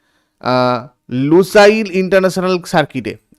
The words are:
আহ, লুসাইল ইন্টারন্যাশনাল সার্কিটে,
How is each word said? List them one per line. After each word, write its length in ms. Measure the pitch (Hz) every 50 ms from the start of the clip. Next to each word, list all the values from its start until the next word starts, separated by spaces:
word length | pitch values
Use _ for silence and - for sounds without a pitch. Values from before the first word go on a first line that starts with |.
| _ _ _ _ _ _ _ _
আহ, 480 | - 123 127 127 127 123 123 113 123 - _ _ _ -
লুসাইল 840 | 120 127 139 147 160 190 185 - - 208 202 208 220 220 220 190
ইন্টারন্যাশনাল 680 | 170 190 190 180 196 190 190 185 - 180 180 185 185 175 175
সার্কিটে, 500 | - 185 160 143 - - 127 107 104 - - _ _ _